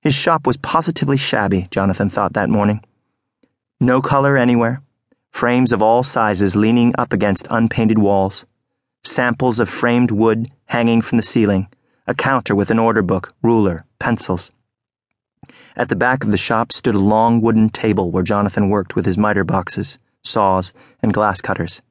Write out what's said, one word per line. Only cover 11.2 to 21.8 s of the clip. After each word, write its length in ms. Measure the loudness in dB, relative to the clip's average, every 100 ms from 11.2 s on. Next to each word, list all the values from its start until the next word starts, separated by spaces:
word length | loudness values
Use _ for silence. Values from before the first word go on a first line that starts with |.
ceiling, 460 | 0 0 2 0 -4 _ _ _ -6
a 80 |
counter 400 | -4 -2 -2 0
with 160 | -2 2
an 80 | 2
order 240 | 2 2
book, 320 | 0 -2 -4 _
ruler, 420 | 0 2 0 -2 -12 _
pencils. 520 | -4 -4 -4 -6 -8 _ _ _ _ _ _ _ _ _ -20 -20 -18 -6
At 140 | -4
the 60 | 0
back 280 | 0 0
of 60 | -2
the 80 | -2
shop 340 | 0 -2 -2
stood 220 | -4 -2
a 40 | 0
long 440 | 2 2 2 2
wooden 260 | 2 2 0
table 420 | 0 -2 0 0
where 120 | -2
Jonathan 480 | 0 0 0 0 0
worked 260 | 0 -2 -2
with 80 |
his 140 | -2 0
miter 260 | 0 0
boxes, 540 | 0 -2 -4 -6 -6 -10 _ _
saws, 500 | -6 0 2 0 -2 _ -20 _
and 100 | -2
glass 300 | 0 0 -2
cutters. 400 | -6 -6 -6 -10